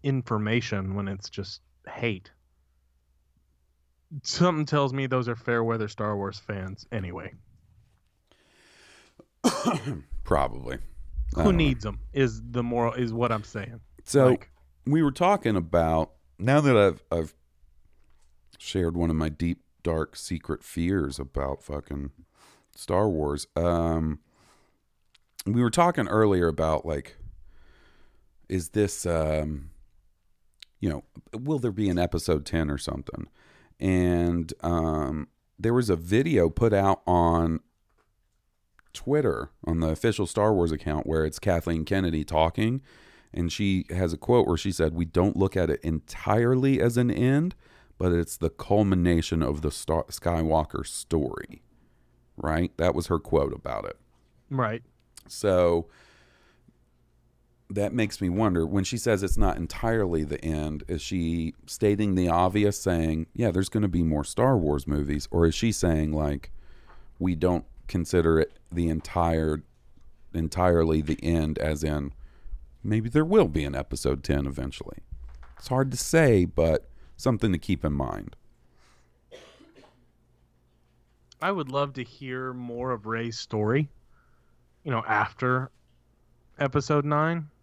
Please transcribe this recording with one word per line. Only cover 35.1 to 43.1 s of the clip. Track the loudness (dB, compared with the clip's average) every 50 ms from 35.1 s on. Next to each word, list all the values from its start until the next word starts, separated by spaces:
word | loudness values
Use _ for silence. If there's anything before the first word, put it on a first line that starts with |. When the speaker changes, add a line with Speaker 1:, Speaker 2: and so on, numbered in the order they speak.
| -4 -6 -8 _ _ _ _ _ _
Speaker 2:
there | -4 0 2 2
was | 2 4 2
a | 0
video | 0 0 2 2 2 4 4 4 4 4 4
put | 4 2 2 4 4
out | 4 4 2 2 0 _
on | 2 4 6 6 6 4 4 2 0 -2 -4 _ _ _ _ _ _ _ _ _ _ _ _ _ _ _ _ _ _ _ _ _ _ _ _ _ _
Twitter, | -20 -12 -4 0 0 2 2 0 0 -2 -6 -10 _ _ -4
on | -2 0 0
the | 0 0
official | 0 0 0 0 0 0 -4
Star | -4 0 0 2 2 4
Wars | 2 2 0
account, | 0 -4 -4 -4 -4 -4 -2
where | -2 0 0 0
it's | 0 -4 -4
Kathleen | 0 0 0 0 0 -2 -2 -2 -2
Kennedy | -2 -2 0 0 0 0 -2 -4
talking, | 0 2 2 2 4 2 0 0 0 0 -4 -8 -12 -20 -20 -20 -20